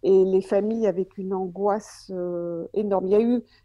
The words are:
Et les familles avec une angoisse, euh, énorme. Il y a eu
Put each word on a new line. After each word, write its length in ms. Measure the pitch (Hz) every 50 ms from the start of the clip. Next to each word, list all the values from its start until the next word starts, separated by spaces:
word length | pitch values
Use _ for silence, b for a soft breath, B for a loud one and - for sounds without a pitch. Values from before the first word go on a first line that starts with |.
Et 220 | - - 190 190 185
les 180 | 190 190 190
familles 460 | 190 - - 196 202 214 226 226 226 202
avec 280 | 175 180 185 - _
une 160 | - 190 190
angoisse, 760 | 196 185 190 185 170 190 196 208 196 220 208 - - - - -
euh, 540 | 190 185 180 180 175 175 170 170 170 165 170 - -
énorme. 320 | 196 214 208 196 185 185
Il 60 | 185
y 20 | 202
a 80 | 208
eu 200 | 233 233 247 240 240 b b b b